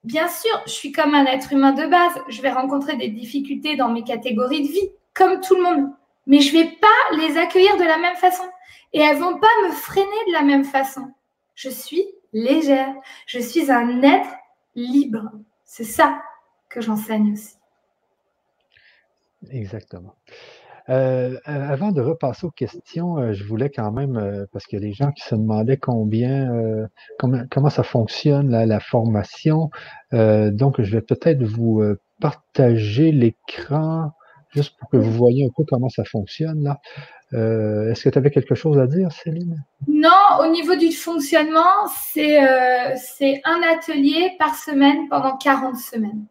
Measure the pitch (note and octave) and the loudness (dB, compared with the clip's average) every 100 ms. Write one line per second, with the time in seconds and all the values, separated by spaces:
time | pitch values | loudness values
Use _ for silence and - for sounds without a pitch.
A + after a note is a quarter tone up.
0 | A3+ C#4+ E4+ - A4+ A4 - - C#4+ C#4 | -6 -4 -4 -4 -4 -4 -6 -12 -8 -2
1 | D4 D4 C4+ C4+ - C#4 C4+ C4+ D#4 F4 | 2 4 2 0 -2 2 4 2 2 4
2 | F4 - - A3+ C4 B3+ C4+ C#4 C#4 C#4 | 2 -2 -12 -6 -4 -2 -2 -4 -4 -6
3 | C3+ G#3+ B3 C#4 C#4 C#4+ D4+ D4 A#3+ A#3 | -6 -8 -8 -8 -8 -8 -6 -2 -2 -4
4 | A3+ A#3 B3+ A3 B3+ D4+ C#4+ E4+ F#4+ _ | -6 -8 -4 -4 -2 -2 -2 -2 -4 _
5 | _ - F#4 F#4 - F4+ F4+ D#4+ C#4 - | _ 0 2 2 2 2 4 2 -2 -6
6 | _ _ - C#4 C#4 E4 D#4+ - G#4+ A#4+ | _ _ 4 4 6 4 2 4 4 6
7 | - D4+ D#4+ D4+ E4+ F#4 F#4+ F#4+ E4+ D#4+ | 2 0 -2 0 0 4 4 4 2 2
8 | F4 F4+ F#4 F#4 F#4 - - - _ D4+ | 0 2 0 0 -10 -14 -20 -20 _ 2
9 | D4+ C#4 F4 F4 G#4+ A#4 F#4+ C#4+ - - | 2 2 0 2 4 4 2 -4 -4 -2
10 | G4 G#4 A4 E4 C#4+ C#4 C4+ C4+ C4+ - | 0 -2 -2 2 4 2 2 -2 -2 -6
11 | C4+ _ _ _ _ _ C4 A3+ - D#4+ | -16 _ _ _ _ _ -14 -12 -6 -4
12 | G4+ - _ G#3+ A#3 D#4 D4 C4+ C4+ - | -4 -8 _ -6 0 0 2 0 0 -8
13 | - - - B3 A#3 E4+ C#4 A#3+ A#3 B3 | -18 -20 -14 -10 -4 -2 2 0 0 2
14 | C#4 F#4 - - _ _ _ - A#3+ C#4 | 4 4 0 -12 _ _ _ -12 0 0
15 | A#3+ A3 G#3+ G#3+ - _ _ - A3 - | 0 -6 -10 -16 -20 _ _ -14 -10 0
16 | D#4 - - - _ _ _ - A3 G#3+ | 0 0 -12 -20 _ _ _ -10 -6 -6
17 | G#3+ G#3+ G#3 G#3 - _ _ _ _ _ | -4 0 0 -2 -12 _ _ _ _ _
18 | _ _ _ _ _ _ _ _ _ _ | _ _ _ _ _ _ _ _ _ _
19 | _ _ _ _ - C3 G2+ G#2+ _ F2+ | _ _ _ _ -14 -12 -10 -12 _ -20
20 | G2 _ _ - - - _ - - C3 | -20 _ _ -20 -20 -20 _ -20 -4 0
21 | C3 B2+ B2+ B2+ - C#3+ C#3 C#3 G#3 E3+ | 0 -2 -4 -8 -10 -8 -6 -4 -2 -2
22 | B2 D#3+ C#3 A#2 F3 - A2 - _ E3 | -2 -2 -4 -6 -10 -8 -10 -10 _ -8
23 | F3 E3 A#2+ G2 G2+ A2 C#3 C#3 G#2+ A2 | -6 -4 -4 -4 -6 -4 -4 -4 -6 -4
24 | C#3 A#2+ G2+ G2+ G2+ G2+ - G#2 G#2 G2+ | -4 -4 -6 -8 -10 -14 -10 -8 -8 -4
25 | C#3+ C#3+ - A2+ A2 G#2+ A2+ C3+ - A#2 | -4 -4 -6 -4 -2 -2 0 -2 -2 -2
26 | G#2+ A2 B2 C3+ C3 A#2 A2+ A2 A2 _ | -2 -2 -2 -2 -2 -4 -4 -4 -8 _
27 | - - B2+ B2+ B2+ - C#3+ - - B2 | -20 -6 -2 -2 -2 0 2 2 0 0
28 | A2 - D3+ C#3+ C#3+ A#2 A2+ G#2+ - B2 | -2 0 0 2 2 2 2 0 0 0
29 | A2+ G#2 G2+ - D#3 D#3 D#3 - - - | 0 -2 -4 -4 0 0 -2 -8 -20 -20
30 | _ A#2+ A2 G#2+ G#2+ G#2 C3+ C3 G2+ A2 | _ 2 4 4 2 2 0 2 0 -2
31 | - B2+ E3+ D3 A2+ A2+ A#2 A2 G#2 G2+ | -2 0 2 0 0 0 0 2 0 -2
32 | _ _ D3 - _ - B2+ A#2 G#2 A2 | _ _ -6 -6 _ 2 4 4 0 2
33 | D#3+ D3+ A#2 - - - - C#3+ D#3 D#3+ | 2 4 2 0 -16 -16 -6 -4 -2 -4
34 | D#3 - _ _ _ C#3+ C#3+ _ - B2+ | -6 -10 _ _ _ -6 -6 _ 0 2
35 | A2 A2+ A#2+ B2+ C3+ - D3+ A#2+ B2 - | 2 2 2 4 0 -2 -2 -2 -2 -4
36 | G#2 A2+ G2 - D#3+ D#3 C#3+ C#3 - - | -6 -6 -8 -6 -6 -4 -4 -6 -12 -20
37 | C#3+ - _ B2 A2 A2+ G#2+ G#2+ A2 A2 | -20 -20 _ -4 -2 0 -2 -2 -2 0
38 | C#3 C#3 C3+ C#3 B2+ B2 D#3+ C#3+ B2+ D#3+ | 2 4 2 0 0 -2 2 2 2 0
39 | F#3 D3 E3+ D#3+ F3 E3 C3+ _ - D4+ | -2 -4 -8 -6 -6 -10 -12 _ -2 2
40 | D#4+ F#4 G4+ - D#4+ E4 D4+ F#4 E4 - | 6 6 6 4 2 0 0 2 2 0
41 | - E4 C#4 D#4+ D#4 D#4+ F4 G4+ G#4 - | -6 -6 0 0 2 4 4 4 0 -6
42 | - D#4 D4+ D4+ C4 C4 B3+ B3+ B3 B3+ | -8 -2 4 6 6 4 4 2 -2 -6
43 | - - C#4 C#4 D#4+ E4+ E4+ E4 - D#4 | -10 -2 0 0 -2 0 2 0 -2 0
44 | C#4 D#4+ F#4 - D4+ - - C#4 C#4 D#4 | 2 2 -2 0 -2 -2 -4 4 4 4
45 | - C#4 C4 C4+ C#4+ C4 B3+ B3 - A#3 | -2 -2 -2 -2 0 0 -2 -8 -10 -6
46 | G#3 G#3+ G#3 | -6 -6 -14